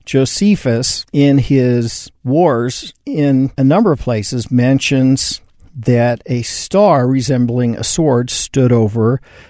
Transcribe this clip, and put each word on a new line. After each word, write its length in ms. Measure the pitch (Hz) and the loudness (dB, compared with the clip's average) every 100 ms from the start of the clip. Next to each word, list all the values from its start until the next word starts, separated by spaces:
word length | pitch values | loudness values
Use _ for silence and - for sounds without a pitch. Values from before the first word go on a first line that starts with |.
Josephus, 1000 | - 135 131 - 202 202 - 143 - - - | -4 0 0 0 0 2 0 -2 -2 -6 -6
in 260 | 143 143 139 | 2 4 4
his 720 | 120 139 127 120 117 - - _ | 2 2 2 0 -2 -6 -14 _
wars, 720 | 123 143 175 123 120 - - - | -2 0 2 0 -2 -6 -14 -16
in 460 | - 269 143 131 135 - | -8 -2 0 2 0 0
a 60 | |
number 260 | 135 170 226 | 2 4 2
of 80 | 147 | 0
places, 520 | - 113 104 123 110 | -2 -4 -4 -6 -2
mentions 920 | 123 123 135 - 135 131 135 - - _ _ - | 0 2 2 0 0 2 0 -2 -8 _ _ -20
that 480 | 135 110 120 120 120 - | -8 0 2 2 -2 -4
a 160 | 123 | -6
star 680 | 120 - - 190 208 147 123 | -6 -10 -4 0 4 4 2
resembling 640 | 135 123 127 120 123 120 | 0 0 0 0 0 -2
a 80 | 113 | -2
sword 480 | - - 156 120 123 | -6 -2 0 0 -2
stood 420 | - - 135 123 | -6 -4 0 2
over 480 | 120 110 113 110 131 - - - | 2 2 0 0 0 -6 -20 -20